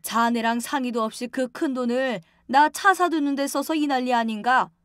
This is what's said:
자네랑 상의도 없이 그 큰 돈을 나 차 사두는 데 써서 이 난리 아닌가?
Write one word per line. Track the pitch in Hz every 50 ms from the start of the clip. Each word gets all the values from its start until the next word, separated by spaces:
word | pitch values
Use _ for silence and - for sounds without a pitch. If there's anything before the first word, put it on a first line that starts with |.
자네랑 | - - 202 233 233 233 240 233 220 226 233 240
상의도 | 233 - - 277 254 247 233 240
없이 | 220 220 - - 247
그 | 240 - 262 254 247
큰 | _ - 330 294 262
돈을 | 254 247 233 240 254 262 262 226 185 - _ _ _ _
나 | - 240 277 302 311
차 | 302 - - 403 370
사두는 | 349 359 349 320 320 285 285 277
데 | 269 277
써서 | 285 - 277 277 - 320
이 | 311 294
난리 | 285 269 254 254 247
아닌가? | 247 233 233 226 220 208 202 240 262 254 185 170 _ _